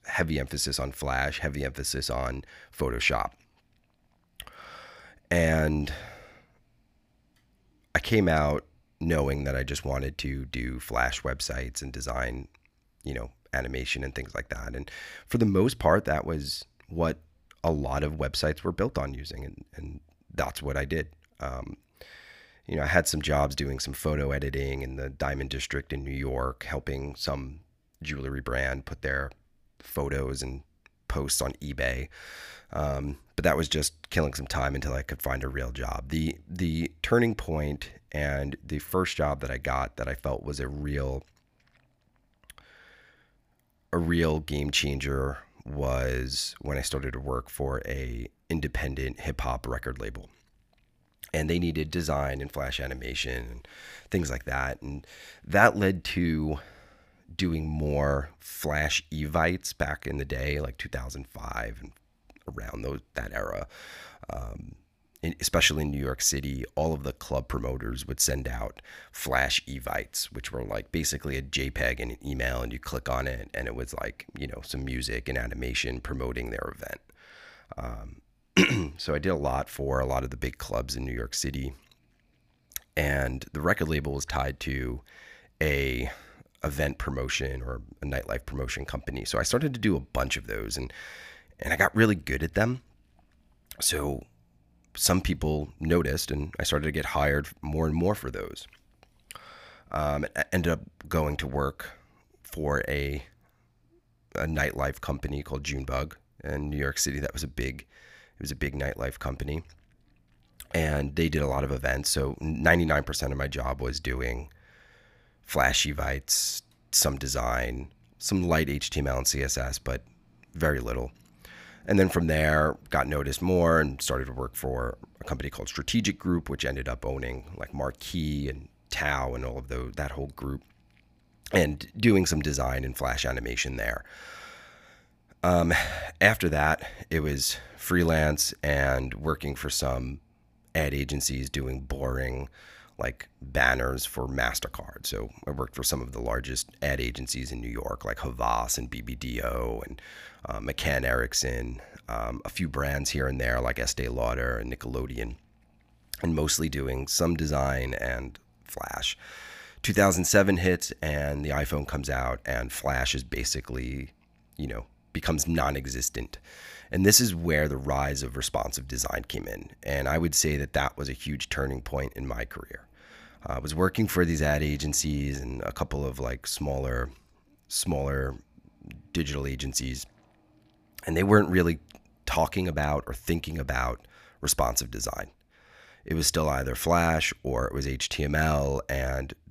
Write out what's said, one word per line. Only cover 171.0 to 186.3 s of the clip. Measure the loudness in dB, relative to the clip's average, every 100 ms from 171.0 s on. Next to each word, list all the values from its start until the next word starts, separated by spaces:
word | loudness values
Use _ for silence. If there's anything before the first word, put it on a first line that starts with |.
| -6
a |
huge | -6 -4 -4 -4
turning | -2 -2 -2
point | -4 -4 -4
in | -6 -6
my | -4
career. | -6 -8 -14 -16 -18 -20 -20 -20 -20 -14 -6
Uh, |
I | -4
was | -4
working | 2 2 4 2
for | 4
these | 4 4
ad | 4 4
agencies | 2 0 0 0 0 0 0 -2
and | -4 -4
a | -6
couple | -4 -4 -2 -4
of, | -4
like, | -4 -4 -6
smaller, | -4 -2 -2 -2 -2 -4 -8 _ _ _ _ -8
smaller | -4 0 0 0 0 -2 -6 -14 -20 -20 _ -18 -18 -8
digital | -2 -2 -2 -4
agencies, | -4 -2 -2 -2 -6 -10 _ _ _ _ _ _ _ _ -12 -2
and | 2
they |
weren't | 8 8 8
really | 6 6 4 -4 -20 _ _ -4
talking | 2 2 2 0
about | 2 2 0 -2
or |
thinking | -8 0 0 0 -4
about | -2 0 0 -2 -10 -20 -20 -8
responsive | 0 4 4 2 -2
design. | -4 -4 -4 -8 _ _ _ -20 -20 -20 -18
It | -2
was | 2
still | 2